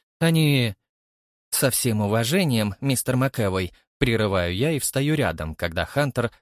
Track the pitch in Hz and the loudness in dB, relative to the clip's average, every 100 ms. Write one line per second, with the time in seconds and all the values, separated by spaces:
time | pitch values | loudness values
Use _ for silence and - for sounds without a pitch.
0 | _ _ 165 160 156 139 120 101 _ _ | _ _ 2 4 4 4 0 -4 _ _
1 | _ _ _ _ _ - 139 - 127 107 | _ _ _ _ _ -2 0 0 0 0
2 | 104 110 113 180 175 117 104 92 139 127 | 2 0 2 0 2 2 0 -2 -2 -2
3 | - 127 135 - 101 95 90 - _ _ | 0 0 0 0 0 0 -4 -8 _ _
4 | 127 113 107 95 87 92 143 151 - 135 | 0 2 2 0 0 0 -2 -2 -4 -2
5 | 143 151 107 80 78 78 85 85 85 - | 0 0 0 -2 -6 -6 -6 -4 -4 -2
6 | 143 123 117 - | -2 -2 -4 -6